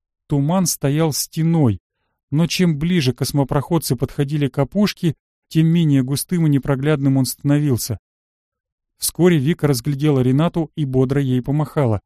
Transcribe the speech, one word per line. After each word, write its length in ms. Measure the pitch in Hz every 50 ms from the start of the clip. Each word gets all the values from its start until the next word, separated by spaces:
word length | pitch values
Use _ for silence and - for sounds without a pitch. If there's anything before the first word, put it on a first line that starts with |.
| _ _ _ _ _
Туман 380 | - 147 143 139 147 175 196 185
стоял 460 | 156 - - - 139 139 151 160 160
стеной, 680 | 139 - - - - 160 160 165 165 165 147 117 101 - _ _ _ _ _ _ _ _ _ _
но 160 | - 147 170
чем 320 | 165 - - 185 175 160 139
ближе 340 | 156 170 185 175 135 127 123
космопроходцы 840 | - 143 - - 143 139 - - 147 131 - 175 165 - - 135
подходили 520 | 120 - 127 - - 147 139 151 151 143
к 100 | 131 -
опушке, 580 | - 139 - - 196 208 190 - - - 165 131 - _ _ _ _ _ _
тем 180 | - 160 160
менее 340 | 160 165 175 170 151 139 135
густым 460 | 127 127 143 135 - - 185 175 165
и 20 | 151
непроглядным 680 | 143 139 - - 139 131 135 151 156 147 139 139 135
он 80 | 135 131
становился. 720 | 123 - - - 143 143 147 147 147 127 107 - - 110 - _ _ _ _ _ _ _ _ _ _ _ _ _ _ _ _ _ _ _
Вскоре 400 | _ - - - - 165 185 175
Вика 300 | 156 123 147 180 - -
разглядела 540 | 143 143 120 117 151 143 135 147 156 147 131
Ренату 500 | 127 127 131 139 160 175 - 170 165 - _
и 100 | - 151
бодро 360 | 135 131 131 131 127 - 143
ей 200 | 143 131 127 127
помахала. 580 | 123 - 139 151 151 - - 160 143 120 107 95 -